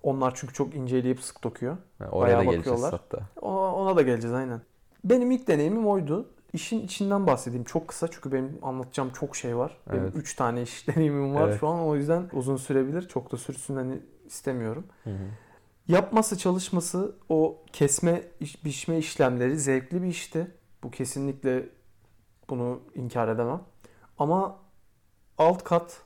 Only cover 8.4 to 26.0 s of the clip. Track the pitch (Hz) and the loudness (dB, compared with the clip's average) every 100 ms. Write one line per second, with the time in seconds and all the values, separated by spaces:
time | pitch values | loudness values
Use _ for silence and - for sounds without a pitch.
8.4 | 135 151 135 131 131 - 131 123 139 - | -2 -6 -6 -6 -6 -4 -4 -4 -8 -6
9.4 | 123 117 131 - - 127 95 151 143 - | -4 -2 -2 -6 -6 -2 -2 -4 -8 -2
10.4 | 120 120 120 - - 160 156 143 139 143 | -2 -2 -6 -6 -2 2 2 2 0 2
11.4 | 156 104 151 170 160 147 143 170 180 135 | 2 2 0 0 0 0 2 0 0 -4
12.4 | 127 135 131 135 131 165 180 - 123 123 | -2 -2 2 2 2 -2 -4 -6 -6 -8
13.4 | - 131 - 135 127 131 - - - - | -8 -10 -6 -4 -4 -6 -12 -20 -18 -8
14.4 | - 127 110 127 - _ 113 98 98 107 | -4 -2 -4 -6 -10 _ -8 -8 -8 -12
15.4 | - - _ _ - 175 190 220 220 190 | -18 -20 _ _ 2 4 4 2 2 0
16.4 | 190 185 185 175 175 180 202 - - 160 | 0 0 0 -2 -2 -2 -4 -6 0 2
17.4 | 160 - - - 143 - 175 175 - - | 2 0 -16 0 2 4 2 2 -2 -12
18.4 | 151 - 156 131 - 165 156 - 135 123 | -12 -8 -8 -6 -2 -2 -2 2 2 4
19.4 | 123 151 139 131 131 175 180 170 - 160 | 0 0 0 0 0 -4 -2 -4 -6 -6
20.4 | 180 - _ - 123 - 131 143 139 139 | -6 -12 _ -14 -14 -6 -6 -4 -4 -2
21.4 | 131 127 - _ - _ _ _ _ _ | 0 -2 -4 _ -20 _ _ _ _ _
22.4 | - 127 123 123 - - 123 120 113 110 | -8 -4 -4 -6 -10 -10 -6 0 0 0
23.4 | 120 165 - _ - - - - 147 180 | 0 -2 -8 _ -20 -20 -20 -2 2 2
24.4 | 196 196 - _ _ _ _ _ _ - | 0 -6 -20 _ _ _ _ _ _ 4
25.4 | 160 180 - 170 170 - | 4 4 2 0 0 -18